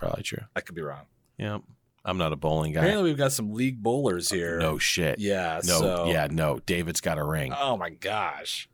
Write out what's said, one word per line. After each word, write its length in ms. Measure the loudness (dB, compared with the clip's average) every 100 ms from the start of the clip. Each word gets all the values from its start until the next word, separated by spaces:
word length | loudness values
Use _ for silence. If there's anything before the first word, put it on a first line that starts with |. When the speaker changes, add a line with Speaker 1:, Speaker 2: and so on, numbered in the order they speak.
| -2
Speaker 1:
probably 160 | -4
true. 200 | -4 -8 -8 -8
Speaker 2:
I 60 |
could 140 | -8 -8
be 60 |
wrong. 240 | -8 -10 -16 _ _ -8
Speaker 1:
Yep. 240 | -6 -6 -10 -20 _ _
I'm 140 | -4 0
not 160 | 0
a 20 | 0
bowling 380 | 2 2 2
guy. 80 | 2
Speaker 2:
Apparently, 280 | 2 4 2
we've 60 | 2
got 140 | 2
some 220 | 0 -2
league 280 | 0 0 0
bowlers 480 | 0 2 2 2 0
here. 280 | 0 0 0
Speaker 1:
No 180 | 0 2
shit. 420 | 2 2 2 0
Speaker 2:
Yeah, 420 | 0 0 0 0 2
Speaker 1:
No, 140 | 4
Speaker 2:
so 260 | 4 2 2
Speaker 1:
yeah, 200 | 2 2
no. 300 | 2 0 0 0
David's 360 | -2 0 -2
got 160 | -2 -2
a 60 |
ring. 300 | 0 -2 -2 -2
Speaker 2:
Oh, 200 | 0 0
my 120 | -4
gosh. 800 | -6 -4 -2 -2 -4 -6 -8 -10